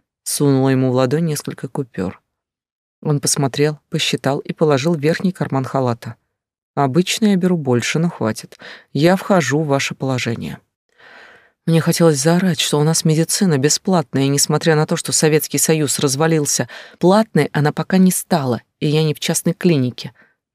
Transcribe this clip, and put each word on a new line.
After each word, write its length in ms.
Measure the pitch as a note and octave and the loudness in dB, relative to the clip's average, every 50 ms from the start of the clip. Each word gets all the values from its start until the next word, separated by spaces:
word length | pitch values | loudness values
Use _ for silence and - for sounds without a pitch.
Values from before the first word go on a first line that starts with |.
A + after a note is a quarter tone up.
| _ _ _ _ _ | _ _ _ _ _
Сунула 460 | - - - D3 C#3+ C3+ C3 C3 C3+ | -8 -4 0 2 2 4 4 2 2
ему 220 | C3 C3 C3 C3 | 2 2 2 2
в 40 | B2 | 2
ладонь 300 | B2+ C3 B2+ C#3+ D#3+ E3+ | 2 2 2 0 -2 -2
несколько 420 | D#3+ D3 - - - - - - | -2 -4 -6 -8 -10 -12 -12 -12
купюр. 540 | C3 - D3+ C3+ - - - F2+ F#2+ - - _ _ _ _ _ _ _ _ _ _ _ _ _ _ _ _ | -8 -8 -8 -8 -8 -8 -6 -6 -6 -8 -10 _ _ _ _ _ _ _ _ _ _ _ _ _ _ _ _
Он 180 | - D#3 D3 C#3 | -2 -2 -2 0
посмотрел, 600 | - - - - C#3 B2+ - C#3+ D3 D#3 D3 - _ _ | 0 -2 -2 0 -2 -2 0 0 0 0 -2 -6 _ _
посчитал 500 | - D#3 - - - - - C#3 C#3 C#3+ | -6 -4 -2 -2 -4 -2 -2 -2 -2 -2
и 140 | - - - | -4 -8 -2
положил 400 | - E3 D3+ C#3+ B2+ C3+ E3+ F3 | 0 2 2 2 2 2 0 -2
в 60 | D3 | 0
верхний 320 | C3+ D#3 E3+ - - F3+ | 0 0 0 0 -2 -4
карман 340 | - - D3 B2+ C3+ C3+ C3 | -2 -4 -6 -4 -2 -4 -4
халата. 500 | - - C3+ B2+ B2 A#2 - - A#2 - - _ _ _ _ _ _ _ _ _ _ _ | -2 -2 -2 0 0 -2 -4 -8 -14 -16 -16 _ _ _ _ _ _ _ _ _ _ _
«Обычно 520 | C#3+ C#3+ C3 B2+ E3+ F#3 - - - A3+ | -2 -2 2 2 0 0 0 -2 0 2
я 80 | G#3 G3 | 2 2
беру 220 | F3 F#3 F3+ F3+ | 2 2 0 0
больше, 420 | E3 C#3 B2+ B2 A#2+ A#2+ - - D#3 | 0 0 0 0 0 0 -2 -2 -2
но 100 | E3 E3+ | -2 -2
хватит. 480 | - - A#2+ A2 A2 - - - - - - - - - _ _ - | -2 -4 -4 -4 -4 -6 -12 -18 -20 -20 -20 -20 -20 -20 _ _ -2
Я 220 | C#3 D#3 F3 F#3+ | 2 2 2 2
вхожу 460 | F#3+ - - G3+ F3 C#3 A#2+ C#3 D#3 | 2 0 2 2 2 2 0 -2 -2
в 60 | D#3+ | 0
ваше 280 | C#3+ C#3 C3+ - - - | 0 -2 -2 -2 -6 -6
положение». 640 | - C#3 C3+ C3 A#2+ - A#2+ A#2 F#2+ F2+ D2 C#2 - _ _ _ _ _ _ _ _ - - - - - - - - _ _ _ _ _ | -6 -4 -4 -4 -4 -4 -4 -6 -6 -8 -10 -12 -14 _ _ _ _ _ _ _ _ -20 -20 -20 -20 -20 -20 -20 -20 _ _ _ _ _
Мне 160 | E3+ E3 D#3+ | 0 0 2
хотелось 380 | - F3 E3 - E3+ E3 D3+ C3+ | 2 0 2 4 4 4 4 4
заорать, 420 | C3+ E3 E3+ F3+ G3 F3+ D3+ - | 2 2 2 2 2 0 0 -2
что 180 | - - D3+ D3 | -2 -2 0 2
у 40 | D3 | 2
нас 200 | D#3+ D#3+ - - | 2 0 2 2
медицина 540 | D#3+ D#3 D#3+ D#3+ - - - G#3 F3+ D3+ | 2 2 2 0 -2 0 0 2 2 2
бесплатная, 640 | C3 B2+ D3+ - - - G3 F#3+ E3 C#3+ - - C3 C#3 | 2 2 0 0 0 0 0 0 0 0 0 -2 0 0
и 60 | C#3 | 0
несмотря 460 | C#3+ C#3+ - - D3+ D3+ - E3 D#3 | 0 0 0 0 -2 0 2 2 2
на 100 | D3+ D#3 | 2 2
то, 100 | - E3+ | 0 -2
что 160 | D#3 - - | -4 -4 -4
Советский 460 | C3 - D#3+ D#3 D#3 D3+ - - - | -2 0 2 2 2 2 0 -2 -2
Союз 420 | C#3+ - - D#3+ D#3 D3 B2+ - - | -2 0 2 2 0 0 -2 -2 -2
развалился, 720 | D3+ C#3 C3 C#3 E3 D#3+ E3 D#3 D3 - - - B2 - - - - - - | -2 -2 0 0 0 0 0 0 0 -2 -2 -4 -4 -6 -10 -18 -20 -20 -6
платной 520 | _ - F3 F#3+ G#3+ A3+ - - D#3+ C#3 - | _ 2 4 4 4 2 2 0 0 0 2
она 220 | - D3+ D3 D3+ - | 0 0 0 0 0
пока 240 | - D#3 - F#3+ | -2 -4 0 2
не 140 | F#3 F#3 F#3 | 4 4 4
стала, 500 | - - - - F#3+ D#3 C3+ B2+ A2+ A2 - _ _ _ | 2 0 -2 -2 -2 -2 0 -2 -4 -4 -6 _ _ _
и 80 | D#3 | -2
я 160 | D3+ D3 D#3 D#3 | 0 0 0 0
не 100 | D3+ C#3+ | 0 -2
в 60 | - | -4
частной 340 | - - E3 - - F3 E3 | -4 -4 -4 -2 -2 -4 -4
клинике. 600 | - - F3 D#3+ C3+ B2+ B2 A#2 - - C3 - _ _ _ _ _ _ _ | 0 2 2 2 2 0 -2 -4 -8 -14 -18 -18 _ _ _ _ _ _ _